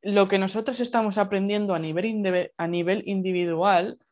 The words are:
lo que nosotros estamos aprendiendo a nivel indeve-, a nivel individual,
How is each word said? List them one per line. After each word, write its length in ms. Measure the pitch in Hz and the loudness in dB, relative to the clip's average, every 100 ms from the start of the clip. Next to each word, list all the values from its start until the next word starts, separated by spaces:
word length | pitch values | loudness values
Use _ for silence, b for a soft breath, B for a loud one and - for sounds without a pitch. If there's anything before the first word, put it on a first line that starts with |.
lo 260 | 196 202 190 | 2 4 4
que 120 | 196 | 4
nosotros 400 | 190 208 220 240 | 0 -2 -4 -4
estamos 360 | 240 240 214 202 | -2 0 0 0
aprendiendo 560 | 202 202 196 208 208 | 0 0 0 -2 0
a 60 | 175 | -2
nivel 240 | 160 160 214 | -2 -4 -2
indeve-, 460 | 220 196 180 180 _ | -2 0 0 -2 _
a 100 | 170 | -4
nivel 360 | 175 170 202 - | -2 0 -2 -2
individual, 920 | 196 185 180 175 165 190 185 185 - _ | -2 -2 0 0 0 4 4 2 -8 _